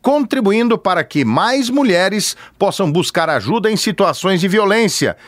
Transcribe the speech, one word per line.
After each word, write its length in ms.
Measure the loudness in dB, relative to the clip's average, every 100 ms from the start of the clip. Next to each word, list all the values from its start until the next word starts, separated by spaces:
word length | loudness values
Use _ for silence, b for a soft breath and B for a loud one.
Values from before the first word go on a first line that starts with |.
contribuindo 760 | 2 0 0 0 2 2 2 0
para 260 | 0 -2
que 220 | -2 -2 0
mais 420 | 0 0 0 0
mulheres 720 | 0 2 2 0 -2 -4 -8 B _
possam 320 | -2 0 0
buscar 380 | 0 -2 -2 0
ajuda 420 | -2 -2 -2 0
em 60 | -2
situações 640 | -2 0 0 0 -2 0
de 80 | 0
violência, 680 | 0 2 2 0 0 -2 -4